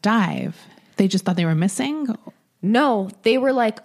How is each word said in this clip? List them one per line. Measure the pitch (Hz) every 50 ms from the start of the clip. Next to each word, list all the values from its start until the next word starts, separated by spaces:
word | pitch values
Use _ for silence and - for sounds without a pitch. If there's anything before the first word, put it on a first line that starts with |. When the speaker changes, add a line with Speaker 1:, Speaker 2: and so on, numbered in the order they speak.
Speaker 1:
dive. | - 208 226 226 185 160 - - 64 156 170 - - - - _ _ _ _
They | - 196 185
just | 196 190 -
thought | 196 180
they | 175 170
were | 165 160
missing? | 156 175 196 - - 254 277 302 311 285 240 220 - - - - _ _ _ _ -
Speaker 2:
No, | 170 196 226 247 302 277 233 202 190 190 - _
they | - 226 240
were | 262 254 269
like, | 262 254 233 214 220 -